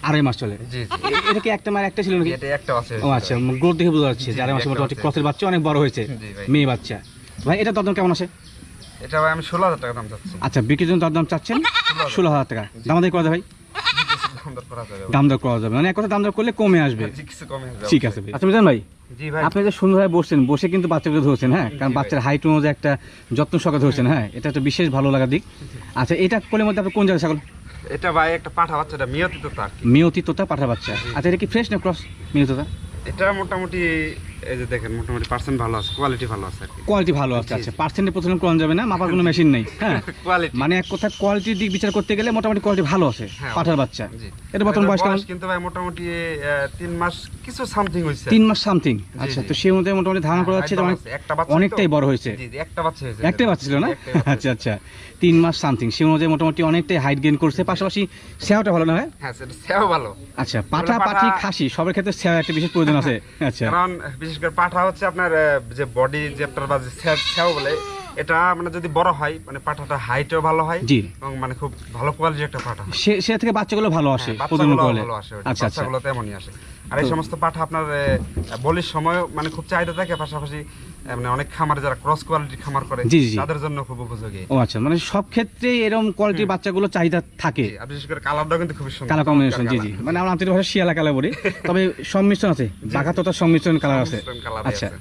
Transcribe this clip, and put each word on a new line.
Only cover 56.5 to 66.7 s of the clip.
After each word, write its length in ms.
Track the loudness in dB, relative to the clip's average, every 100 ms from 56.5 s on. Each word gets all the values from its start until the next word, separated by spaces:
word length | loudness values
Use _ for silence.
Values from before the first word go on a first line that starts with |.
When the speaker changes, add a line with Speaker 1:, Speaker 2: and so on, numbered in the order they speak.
| 2
Speaker 1:
অনেকটাই 340 | 2 2 2 0
হাইট 220 | 2 2
গেইন 120 | 2 4
করছে, 260 | 2 2
পাশাপাশি 380 | -2 0 -2 -2 -4 -6 -20 -12
সেওয়াটা 320 | 2 4 4
ভালো 140 | 2 4
না, 80 |
হ্যাঁ? 160 | 2 0 -8
Speaker 2:
হ্যাঁ, 140 | -10
সেটা 200 | -10 -14 -16
সেও 260 | -2 2 4
ভালো। 220 | 2 -2 -10 -16 -8
Speaker 1:
আচ্ছা, 200 | -4 -2
পাঠা, 320 | -2 -2 2
Speaker 2:
এগুলো 60 | 2
Speaker 1:
পাঠি, 280 | 2 4 4
Speaker 2:
পাঠা 100 | 2
Speaker 1:
খাসি 240 | -2 -2 -2
সবার 240 | 0 0
ক্ষেত্রে 200 | 0 -2
সেও 200 | -2 2
একটা 200 | 2 2
বিশেষ 180 | -2 0
প্রয়োজন 240 | 2 4 4
আছে। 180 | 2 -2 -6
Speaker 2:
<laughs> 180 | -4 -4
Speaker 1:
আচ্ছা। 160 | -2 0
Speaker 2:
কারণ 260 | 2 0 -2 -10 -10
বিশেষ 180 | -10 -4
করে 100 | -4
পাঠা 300 | 0 0 2
হচ্ছে 200 | 0 0 -4
আপনার, 240 | 0 2
আহ, 420 | 4 4 2 -2 -6
যে 100 | -4
বডি 280 | 0 0 0 -6 -6
চ্যাপ্টার 260 | -6 -4
বা 80 | -2